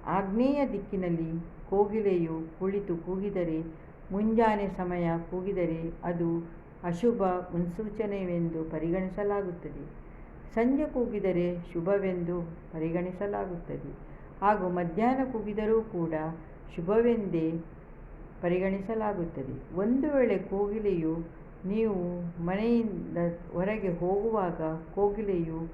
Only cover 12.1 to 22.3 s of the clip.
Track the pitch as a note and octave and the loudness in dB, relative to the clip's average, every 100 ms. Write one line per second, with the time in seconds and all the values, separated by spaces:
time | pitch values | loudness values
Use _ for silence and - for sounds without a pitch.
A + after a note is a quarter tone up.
12.1 | F3+ E3+ F3 E3 - - E3 D#3+ E3+ F3+ | 0 -2 -2 -4 -10 -10 -4 -2 0 -2
13.1 | F#3 G3+ G3+ F#3+ E3+ - C#3+ C#3+ C#3 - | -2 -2 -2 -4 -6 -8 -8 -8 -12 -14
14.1 | - - - G3+ G#3+ F3+ F3+ F3 D#3+ A#3 | -16 -16 2 4 4 2 0 0 2 2
15.1 | C4 C4 A3 G3+ G#3 G#3+ A3+ A3 F3 E3 | 4 0 -2 -2 -2 4 4 2 -2 0
16.1 | D#3 D#3 E3+ - - - - E3+ G#3+ A#3+ | 0 -2 -6 -12 -16 -10 -6 2 4 6
17.1 | A3+ G3 E3 D#3+ E3 - - - - - | 4 2 2 2 0 -6 -14 -16 -16 -16
18.1 | - - - F3 F3+ F#3+ G3 G3 A3 G#3+ | -14 -16 -4 0 2 2 0 -2 0 0
19.1 | G3+ E3 - B2+ B2+ - E3 G#3 C4 D4+ | 0 -2 -4 -6 -8 -6 0 4 4 4
20.1 | C#4 A#3+ F#3+ - F#3+ G3+ G#3+ G#3 F3 D#3+ | 6 6 4 0 0 0 2 2 2 2
21.1 | E3 E3 - - - F#3 G#3+ A3 F#3+ F3 | 0 -4 -10 -16 -8 -2 2 2 2 0
22.1 | F3 F3 | -2 -4